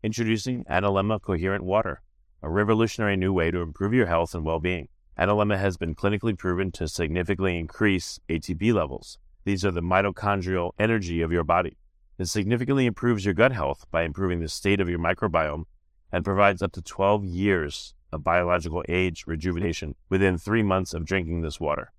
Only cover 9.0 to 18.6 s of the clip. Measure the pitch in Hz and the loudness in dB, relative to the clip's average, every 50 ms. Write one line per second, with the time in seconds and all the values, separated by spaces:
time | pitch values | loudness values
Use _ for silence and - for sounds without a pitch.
9 | - - - - - - - _ - 98 101 92 92 101 87 85 85 87 92 95 | -12 -16 -20 -20 -20 -20 -20 _ -4 -4 -2 0 0 0 0 0 -2 2 2 4
10 | 98 101 92 - - 104 101 98 90 90 95 92 87 87 - - 104 110 113 110 | 2 2 -2 -2 -2 0 0 0 0 -2 -2 -2 -2 -4 -2 0 0 2 2 0
11 | 98 85 85 82 82 80 82 87 82 73 85 87 92 82 - _ _ _ _ _ | 0 -2 -2 0 0 2 2 0 2 4 2 2 2 0 -6 _ _ _ _ _
12 | _ _ _ _ 95 85 - 107 101 98 117 117 123 120 139 139 131 120 104 - | _ _ _ _ -6 -4 -2 -2 0 0 0 0 0 0 2 2 2 2 0 0
13 | - 120 120 104 92 104 92 80 113 135 127 104 78 67 71 - - - - 82 | 2 2 2 2 2 0 2 4 4 4 4 0 -2 -4 -4 -6 -8 -4 -2 -2
14 | 82 82 76 92 98 92 87 85 82 78 - - - 98 101 101 98 85 87 82 | -2 -2 -2 -2 -2 -2 0 -2 -4 -6 -8 -4 0 0 2 2 2 0 -2 -2
15 | 85 82 92 - - 104 80 85 80 76 73 80 82 - _ _ _ _ _ _ | 0 -2 -2 0 -2 0 0 0 0 0 -4 -6 -10 -12 _ _ _ _ _ _
16 | _ _ - 90 85 101 98 95 101 101 98 87 85 85 - - 87 - - - | _ _ -4 -4 -2 0 2 4 4 4 4 2 -4 -6 -6 -6 -12 -12 -4 0
17 | 95 98 104 107 101 95 87 87 98 104 98 87 78 73 71 - - - - _ | 2 4 4 2 0 -4 -4 0 2 2 2 2 0 -2 -6 -10 -12 -14 -18 _
18 | _ _ - 78 71 - 85 87 87 87 87 87 | _ _ -10 -6 -2 2 2 2 4 2 0 0